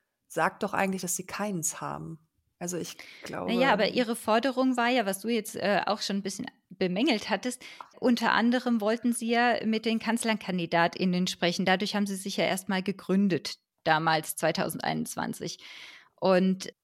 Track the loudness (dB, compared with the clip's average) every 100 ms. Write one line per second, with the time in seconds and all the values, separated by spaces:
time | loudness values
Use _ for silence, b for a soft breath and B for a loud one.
0 | b b -8 -2 -2 0 -4 0 0 0
1 | -4 -6 -6 -6 -4 -2 -4 -6 -8 -8
2 | -10 -14 _ _ _ -12 -6 -6 -8 -12
3 | B B -10 -6 0 2 4 4 2 0
4 | -2 -2 2 2 2 2 2 2 2 2
5 | 0 -2 -2 -2 -2 -2 0 2 2 -2
6 | -2 -4 -4 -8 -10 -14 -12 -2 0 2
7 | 2 0 0 -4 -4 -8 B B B -2
8 | 2 2 2 2 4 2 2 0 2 0
9 | 0 -2 0 2 4 2 0 0 0 0
10 | 0 0 0 -2 0 -2 2 4 4 2
11 | 0 2 0 0 0 2 2 2 2 -2
12 | -2 -4 -6 0 0 0 -2 -2 -2 -4
13 | 0 2 4 2 -4 -12 _ _ 2 4
14 | 4 0 0 -2 0 0 -2 -4 -4 -4
15 | -4 -6 -6 -6 -10 -10 B B B B
16 | B -2 4 4 4 0 -6 -14